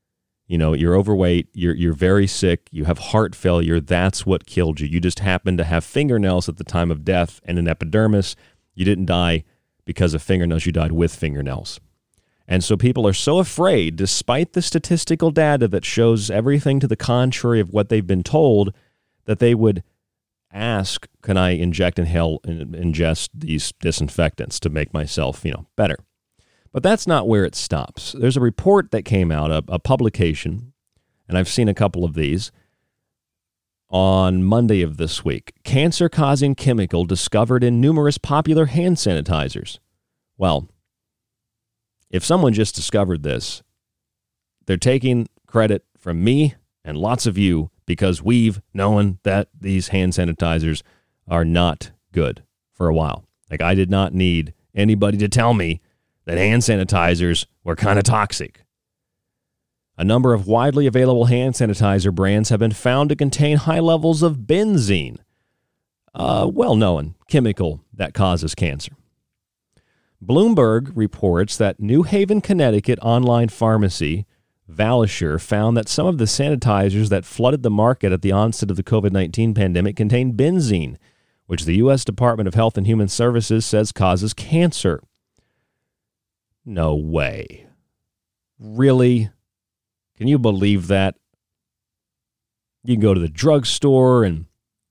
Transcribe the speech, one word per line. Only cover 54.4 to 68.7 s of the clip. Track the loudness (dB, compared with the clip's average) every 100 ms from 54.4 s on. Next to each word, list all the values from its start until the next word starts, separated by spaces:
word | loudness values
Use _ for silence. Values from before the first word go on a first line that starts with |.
| -4 -12 _
anybody | -2 0 2 0 0
to | 0
tell | 0 2
me | 0 -2 -6 _ _ _ _
that | -6 0
hand | 2 2
sanitizers | 2 0 0 2 2 2 0 -2 -6 _
were | -8 -2
kinda | 0 2
toxic. | 2 0 -2 -6 -12 _ _ _ _ _ _ _ _ _ _ _ _ _ _ -2
A |
number | 2 4 4
of | 2 2
widely | 2 2 2 2
available | 4 4 4 4
hand | 2 0
sanitizer | 0 -2 2 2 2 0
brands | 0 0 0 0
have | 0
been | 0
found | 0 0 2 0
to | 0
contain | -2 0 2 2
high | 0 0
levels | 2 2 2 2
of | 0 0
benzene, | -2 0 2 0 2 0 -2 -12 _ _ _ _ _ _ _ _ _
a | -6 -2 0 0
well-known | 0 2 4 2 0 -4 -12 _
chemical | 0 0 0 -4 -4 _
that | -8 -8
causes | 0 0 0 -4
cancer. | -4 -4